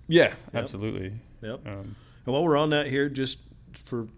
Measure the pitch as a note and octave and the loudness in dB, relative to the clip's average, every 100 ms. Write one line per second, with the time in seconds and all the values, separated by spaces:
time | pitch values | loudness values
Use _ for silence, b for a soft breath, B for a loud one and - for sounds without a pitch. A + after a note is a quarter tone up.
0 | - E3+ A2 - - A#2+ A#2+ G2 G#2+ F#2+ | 4 6 6 2 -6 -6 -4 -6 -6 -6
1 | F#2+ A2 - - A2 B2+ - G2 G2+ G2+ | -8 -10 -14 -14 -12 -10 -10 -12 -12 -16
2 | B B - C#3 E3+ C#3+ D#3 D3 C#3 C#3 | B B -2 2 4 4 4 2 0 0
3 | C#3+ C3 B2+ - - - - - - A#2+ | 0 0 -4 -4 -14 -20 -20 -20 -8 -6
4 | A2+ | -6